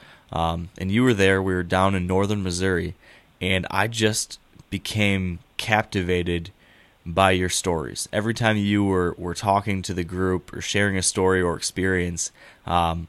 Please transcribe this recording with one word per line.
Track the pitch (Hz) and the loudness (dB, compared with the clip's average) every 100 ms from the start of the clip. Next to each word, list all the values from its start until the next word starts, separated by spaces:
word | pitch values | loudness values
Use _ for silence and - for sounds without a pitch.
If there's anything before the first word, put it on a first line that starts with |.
| - - _ | -20 -20 _
um, | 82 82 85 85 - | -2 -2 -2 -8 -6
and | 92 | -2
you | 107 | 4
were | 127 | 4
there, | 101 95 95 | 6 4 4
we | 95 | 2
were | 90 | -2
down | 87 92 95 98 | 0 2 2 2
in | 90 | 0
northern | 92 101 104 | 2 2 0
Missouri, | 92 87 95 87 87 - - - _ - | -2 -2 0 0 -2 -8 -18 -20 _ -6
and | 92 92 - | -2 0 0
I | 98 110 | -2 -2
just | 113 107 107 - - _ - - | 2 2 2 -4 -12 _ -20 -10
became | 98 - 110 101 98 92 85 - - | -8 -4 0 0 0 -2 -6 -10 -10
captivated | - 107 - 101 87 90 87 85 82 - _ - _ _ 85 | 0 0 0 -2 0 0 0 -4 -6 -16 _ -20 _ _ -4
by | 85 95 | 2 4
your | 92 90 | 4 0
stories. | - 92 82 62 - - | -2 -2 -2 -4 -8 -6
Every | 107 110 110 | -4 -2 0
time | 113 107 | 0 2
you | 101 104 | 2 2
were, | 101 92 87 82 | 2 2 0 -4
were | 87 | -8
talking | 85 104 98 104 95 | -4 0 0 0 -4
to | 90 90 | -4 -6
the | |
group | 85 90 92 90 - | -4 -2 0 -2 -4
or | - | -10
sharing | - 104 101 95 | -4 0 0 0
a | |
story | 90 104 92 92 | -2 2 2 4
or | 87 82 | 2 -2
experience, | - - 95 92 87 85 - - - - - | -6 -2 0 0 -2 -4 -8 -12 -20 -16 -2
um, | 87 85 85 | 0 0 -2